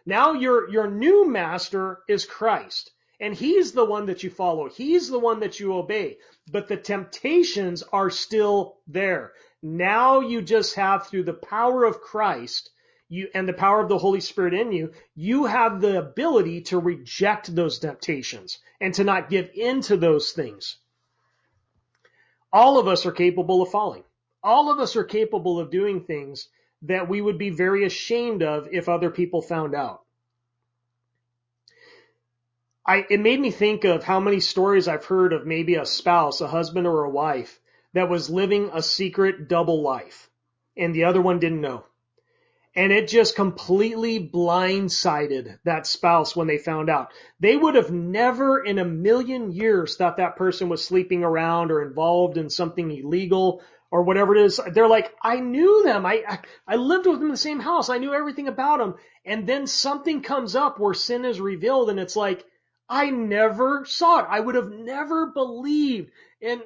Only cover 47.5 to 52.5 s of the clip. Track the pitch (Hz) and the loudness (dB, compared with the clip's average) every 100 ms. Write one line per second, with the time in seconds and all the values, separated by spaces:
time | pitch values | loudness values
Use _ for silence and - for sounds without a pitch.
47.5 | 285 311 277 180 175 170 202 247 233 269 | 4 4 4 2 -2 -4 0 0 2 2
48.5 | 269 208 196 180 160 196 240 254 254 214 | 2 0 -2 -2 0 2 2 0 -6 -6
49.5 | 175 220 196 156 - 180 170 175 - 185 | -2 2 2 0 0 -2 0 -2 0 -2
50.5 | 180 180 160 - 185 185 175 170 160 165 | 0 -2 -4 0 0 2 0 2 0 0
51.5 | 170 165 156 143 135 170 175 180 175 151 | 0 0 0 -2 0 2 4 2 0 -4